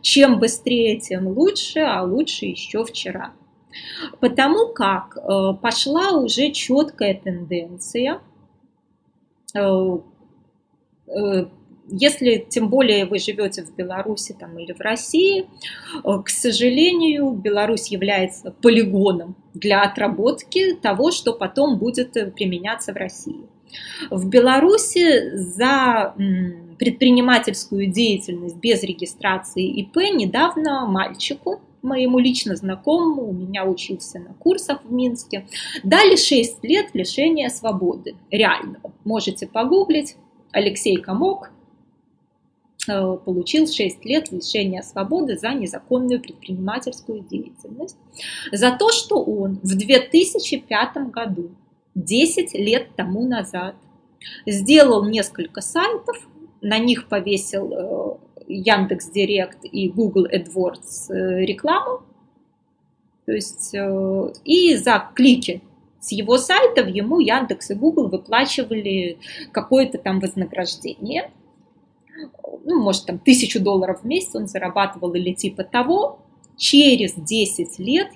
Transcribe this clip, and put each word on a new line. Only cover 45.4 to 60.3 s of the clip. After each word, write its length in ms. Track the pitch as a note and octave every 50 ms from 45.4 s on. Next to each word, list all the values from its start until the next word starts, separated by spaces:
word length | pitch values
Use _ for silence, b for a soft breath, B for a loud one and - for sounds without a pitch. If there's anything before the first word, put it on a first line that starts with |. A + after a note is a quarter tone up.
| G3+ A3+ C#4
незаконную 640 | C4+ G3+ D#3+ - - - _ B3+ B3+ B3+ B3 B3 A#3+
предпринимательскую 1000 | B3 - - - - - F#3+ F3+ F#3+ G3+ G#3+ C4 B3+ B3+ B3+ - - - A3 G#3
деятельность. 760 | F3+ - F#3+ F#3+ - - - - - G3+ G#3+ B3 E4 F#4+ - _ _ _ B B B B B B B B
За 180 | D4+ D4+ B3 B3 B3
то, 140 | - G4+ A4+
что 240 | A4+ A4+ - - G#4 D#4+ -
он 360 | - G#3+ G3+ G3 G3 F#3+ F#3+ -
в 120 | F#3+ F#3+
две 240 | F#3+ G#3+ G3+ C4+ B3+
тысячи 580 | B3+ - - E4 F#4+ - - G#4 - - D4
пятом 520 | C#4 - _ A3+ G#3 A#3+ - - C#4+ C#4 A#3+
году, 400 | - A#3 A#3 G#3+ F#3 F3 F3 - - _ _ _ _ _ _ _ _
десять 580 | F#3 D#3+ D3+ G#3 B3 D#4+ E4 - F#4+ F4 - -
лет 420 | - G3+ G#3 A3+ C4 B3 - -
тому 320 | - F3+ F3+ F#3 G#3+ A#3+
назад, 480 | B3+ B3 A3 F#3+ - - F3+ F3+ F#3+ G3 _ _ _ _ _ _ _ _ B B B B B B
сделал 600 | G#3+ G3+ G3+ G3 A#3 D4 D#4 C#4+ C4 A3+ G#3 G3+
несколько 560 | G#3 A3 A3 F#3+ - - - E3+ - _ G#3
сайтов, 560 | - - - E4 F#4 A4 A#4 - - - - - - _ _ - - - _ _
на 160 | - G#3 G#3+
них 300 | A3 A#3 B3 B3 B3 -
повесил, 640 | _ G#3+ G3+ F3+ G3+ G3+ F#3+ - - - G3 G3+ - -
э, 440 | - F3+ G#3 - G3 G3 G#3 - - _ _ _ - -
Яндекс.Директ 1120 | - - G3 F#3 A3 G#3 G3 F#3+ F#3+ G3 F3+ - - - G3+ G3 F#3+ G#3 F#3+ F#3 F3+ - - -
и 260 | - - G3+ G3 F3+
Google 380 | F3+ G3+ A3+ G3 - G3 F3
AdWords, 840 | -